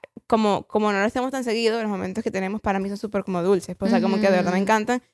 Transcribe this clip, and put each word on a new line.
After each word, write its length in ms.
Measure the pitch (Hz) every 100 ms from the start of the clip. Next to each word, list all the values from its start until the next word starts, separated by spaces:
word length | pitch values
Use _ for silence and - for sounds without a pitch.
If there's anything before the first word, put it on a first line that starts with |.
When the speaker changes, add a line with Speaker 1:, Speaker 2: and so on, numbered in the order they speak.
| - - -
Speaker 1:
como, 380 | 226 214 190 -
como 260 | 214 214
no 60 | 196
lo 80 | 208
hacemos 240 | 262 254
tan 120 | 262
seguido, 380 | 247 220 226 233
los 80 | 214
momentos 320 | 196 185 190
que 80 | -
tenemos 300 | 190 190 208
para 180 | 220 196
mí 80 | 196
son 80 | 202
súper 260 | 214 202
como 180 | 190 180
dulces. 340 | 175 196 175 180
Pues, 140 | 196
o 40 | -
sea, 60 |
como 140 | 220 214
que 80 | 208
de 40 |
verdad 200 | 180 180
me 60 | 185
Speaker 2:
Ujú. 40 |
Speaker 1:
encantan 380 | 196 220 214 247 -